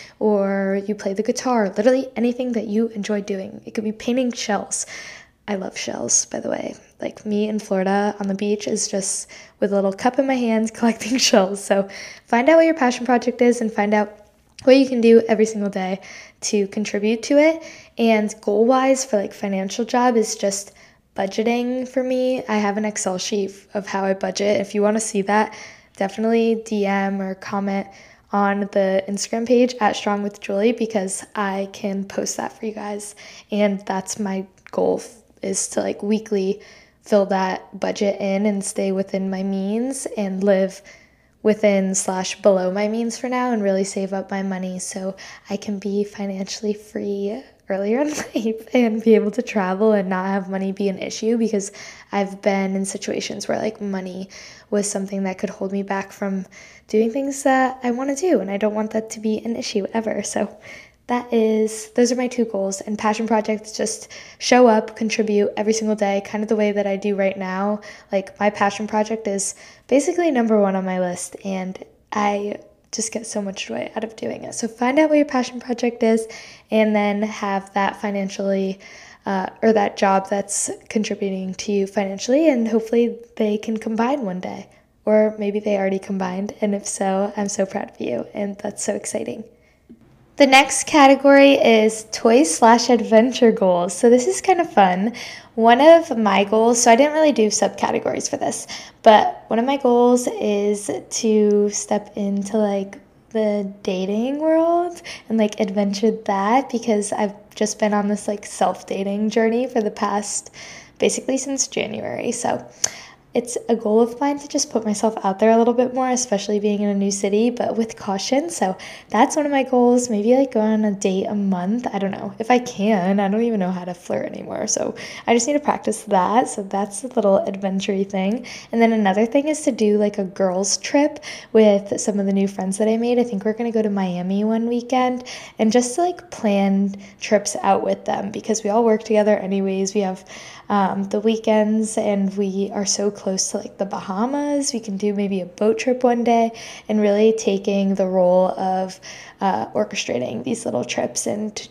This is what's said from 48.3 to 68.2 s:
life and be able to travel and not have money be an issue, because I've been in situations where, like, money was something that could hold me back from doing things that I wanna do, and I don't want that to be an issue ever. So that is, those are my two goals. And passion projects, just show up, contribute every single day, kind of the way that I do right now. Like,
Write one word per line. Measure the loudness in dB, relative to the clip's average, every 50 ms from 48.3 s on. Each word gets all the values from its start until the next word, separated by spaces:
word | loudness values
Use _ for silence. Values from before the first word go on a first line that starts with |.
| -6
life | -4 -2 -2 -4 -4 -8 -2 0
and | 2 2 2 0 2
be | 4 6 6
able | 6 6 2
to | -2 -4
travel | -6 -2 -2 -2 0 0 0 2 2 4 4
and | 4 2 0
not | -2 -2 -2
have | -2 -2 -2 -2 -4
money | -4 -4 -4 -4 -4
be | -2 -2 -2
an | -2 -4
issue, | -6 -8 -8 -4 -2 0 2 2
because | 2 0 0 -2 -4 -4 -10 -14 -18 -18 -20 -20 -14 _
I've | -2 -2 -2 -2 -4 -2
been | 0 0 0 2 0 0 -2
in | -2 -4
situations | -4 -6 -8 -6 -6 -6 -6 -6 -6 -8 -8 -4 -4
where, | -4 -2
like, | -2 -4 -6 -6
money | -8 -8 -6 -6 -8 -8 -10 -12 -12 -14 -14 -20 -20 -20 -20 -20 -10 _
was | -2 -2 -2 -2
something | -4 -6 -6 -4 -4 -4 -4
that | -4 -4 -6
could | -6 -8
hold | -6 -8 -8 -6
me | -4 -6 -4
back | -4 -4 -6 -6 -8
from | -10 -8 -6 -6 -4 -6 -8 -10 -16 -20 -20 -20 -20 -20 _ _
doing | 0 2 2 2
things | 0 -2 -4 -4 -6 -2 0
that | 2 2 4 2 0 -2 -4 -4
I | -4
wanna | -4 -2 -4 -4 -4 -2
do, | 0 2 2 2
and | 0 -2
I | -4 -2
don't | 0 0 0
want | -2 -4 -2
that | -4 -4 -6 -6
to | -12 -6
be | -4 -2 -2 -2 -4
an | -6 -6
issue | -6 -6 -4 -4 -4 -4 -2 -4
ever. | -4 -4 -2 -4 -4 -4
So | -4 -4 -4 -4 -4 -6 -14 -20 -20 -20 -20 -20 -20 _ _ _ -6
that | -4 -4 -4 -2 0
is, | 2 2 2 2 2 0 0 -2 -6 -12 -6 0
those | 2 2 2
are | 2
my | 0 -2 -2
two | 0 -2 -2
goals. | 0 0 -2 -2 -2 -4 -6
And | -6 -8 -6
passion | -2 0 -2 0 0 0
projects, | 0 0 0 2 0 -4 -4 -6 -10 -6
just | -6 -4 -4 -4 -8 -12 -18 -20 -20 -20 -20 -16 _
show | 0 4 6 8 8 8
up, | 8 6 2 -2 -6
contribute | -6 -4 -4 -2 -2 0 2 2 2 2 2 0 -2
every | 0 0 0
single | 0 0 -2 -2
day, | 0 0 0 0 -2 -4
kind | -4 -6 -6 -2
of | -2
the | 0
way | 0 2 0
that | 0 0 -2
I | -2 -2 -2
do | -2 -2 0
right | 2 0 0 0
now. | -2 -6 -6 -4 -2 -2 -2 -2 -4 -6 -14 -20 -20 -10 _
Like, | -4 -2